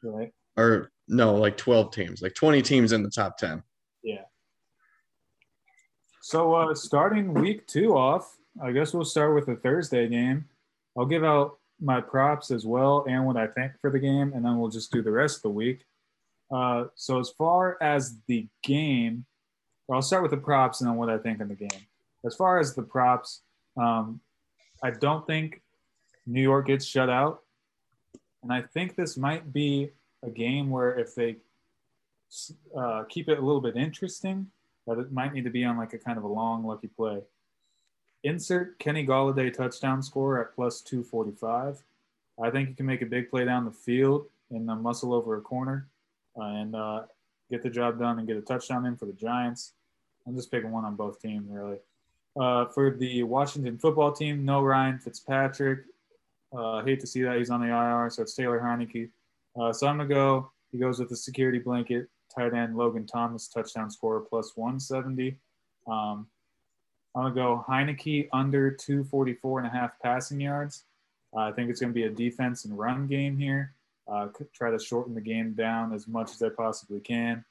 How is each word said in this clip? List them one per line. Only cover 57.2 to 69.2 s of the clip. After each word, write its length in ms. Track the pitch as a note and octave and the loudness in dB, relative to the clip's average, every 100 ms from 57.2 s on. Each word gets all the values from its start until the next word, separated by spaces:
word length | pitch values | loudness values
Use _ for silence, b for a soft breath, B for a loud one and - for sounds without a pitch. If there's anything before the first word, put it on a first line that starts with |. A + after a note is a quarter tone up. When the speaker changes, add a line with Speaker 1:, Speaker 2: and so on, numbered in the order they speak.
Speaker 1:
that. 140 | B2+ B2 | 0 0
He's 120 | A#2+ | 0
on 100 | B2 | -2
the 80 | A#2+ | 0
I 200 | A#2 A#2+ | 0 2
R, 200 | A#2+ A#2 | 0 -2
so 120 | A#2 | -4
it's 120 | A2 | -8
Taylor 260 | - B2+ A#2 | -4 -2 0
Heinicke. 500 | A#2+ A#2+ A#2 A#2 A#2 _ _ _ _ A#2+ | -2 -4 -4 -8 -10 _ _ _ _ -4
Uh, 140 | A#2 | -2
so 140 | A2+ C#3 | 0 0
I'm 100 | D3 | 0
gonna 100 | C#3+ | 0
go, 420 | C#3+ C#3 C3+ C3 _ _ | 4 4 2 0 _ _
he 60 | B2 | -4
goes 200 | B2+ B2 | -2 -2
with 100 | B2 | -6
the 60 | A#2+ | -6
security 420 | - C3+ C3 B2 | -10 -2 0 0
blanket, 500 | A#2+ B2 A#2 A#2+ A#2+ _ _ | -2 -4 -2 -4 -4 _ _
tight 200 | - A#2+ | -4 -2
end 220 | A#2+ A#2 A2+ | 0 -2 0
Logan 300 | A#2+ A#2 G#2+ | 0 0 -6
Thomas, 420 | A#2+ A#2 A#2 - | -4 -4 -4 -8
touchdown 420 | A#2 A2 A#2 G#2+ | -8 -6 -6 -8
score, 300 | G#2+ A2+ A2 | -4 -2 -2
plus 360 | A2 A2+ A2 - | -2 -6 -6 -8
one 240 | A2+ C3 | -6 -6
seventy. 560 | C3+ C3 C3 C3 B2+ C3 _ _ _ _ - | -4 -6 -4 -4 -4 -6 _ _ _ _ -6
Um, 400 | A2 G#2+ G#2 G#2+ _ _ _ _ _ _ _ _ | -4 -4 -6 -10 _ _ _ _ _ _ _ _
I'm 80 | B2 C3 | -4 -2
gonna 20 | |
go 300 | B2 B2+ A#2+ A2+ | 0 0 0 0
Heinicke 600 | C3 C#3+ C#3 D#3 D3 C#3+ | 0 0 -4 -4 -2 -2
under 380 | - C#3+ C#3 C3+ | -2 0 2 2
two 320 | C3+ - C#3 | 0 -4 -2
forty-four 540 | C#3 C#3 | 0 0